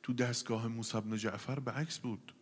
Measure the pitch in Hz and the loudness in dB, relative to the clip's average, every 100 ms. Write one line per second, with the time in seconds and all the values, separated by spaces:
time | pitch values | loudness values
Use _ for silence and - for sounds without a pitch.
0 | - 123 123 120 - 113 113 113 110 113 | 0 2 4 2 2 2 2 0 0 0
1 | 107 110 107 - - 135 127 123 160 - | 0 0 0 -2 -2 -2 -2 -2 -2 -2
2 | 127 104 - - | -2 -4 -6 -20